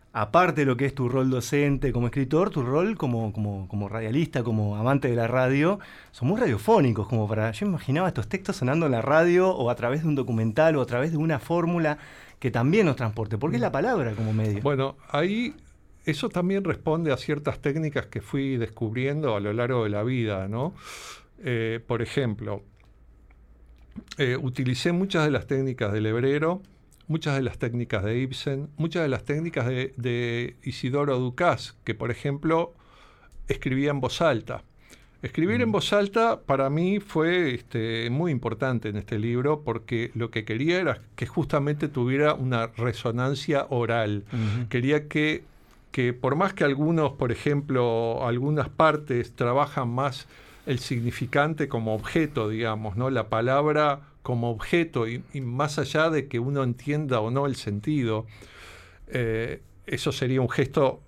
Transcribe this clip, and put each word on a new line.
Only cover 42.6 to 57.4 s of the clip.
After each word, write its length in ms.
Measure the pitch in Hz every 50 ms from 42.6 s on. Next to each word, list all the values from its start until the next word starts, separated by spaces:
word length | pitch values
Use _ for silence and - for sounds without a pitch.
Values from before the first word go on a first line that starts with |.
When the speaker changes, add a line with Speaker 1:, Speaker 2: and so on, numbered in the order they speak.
| 113 117
Speaker 2:
resonancia 1000 | - - 120 123 110 - - 120 113 123 127 131 143 135 - - 151 139 139 -
oral. 540 | 135 120 120 110 120 117 110 104 104 101 98 - -
Speaker 1:
Ujú. 360 | 120 110 107 104 120 123 110
Speaker 2:
Quería 400 | - 127 123 135 147 151 147 147
que, 340 | - 156 151 151 151 - - - - - - - - - - -
que 220 | - - 123 123 123
por 240 | 127 - 131 135
más 160 | 156 190 190 196
que 120 | - 160
algunos, 480 | 143 135 131 151 156 170 160 151 135 139
por 200 | - 139 120 117
ejemplo, 920 | - - 147 147 143 143 147 135 127 120 120 113 113 117 117 117 127 131
algunas 420 | 120 123 123 131 143 151 151 131 -
partes 640 | - - 165 156 151 151 151 - 131 120 117 - -
trabajan 560 | - 123 120 123 139 143 139 - 147 131 117
más 380 | 120 127 139 139 127 - - - - - - - - - -
el 140 | - 135 117
significante 880 | - - 139 120 117 120 - - 135 120 - 143 143 156 165 151 156 147
como 260 | - 117 113 110 110
objeto, 540 | 110 107 - - 165 160 147 147 135 110 104
digamos, 480 | 110 110 117 113 107 107 110 107 90
¿no? 120 | 107 127 131
La 200 | 135 117 107 107
palabra 720 | 113 110 117 123 131 143 147 151 151 151 151 147 139 143 - - - - -
como 280 | - 127 120 117 120
objeto, 580 | 117 107 - - - 170 165 160 - 127 113 113
y, 140 | 117 127 - - -
y 80 | 143
más 380 | 131 120 120 131 147 147 143 -
allá 320 | 143 131 - 151 156 165
de 160 | 160 151 135
que 140 | 147 - 117
uno 240 | 120 135 143 139 135
entienda 560 | 123 120 127 - 143 147 151 156 135 127 117
o 100 | 107 113
no 160 | 123 135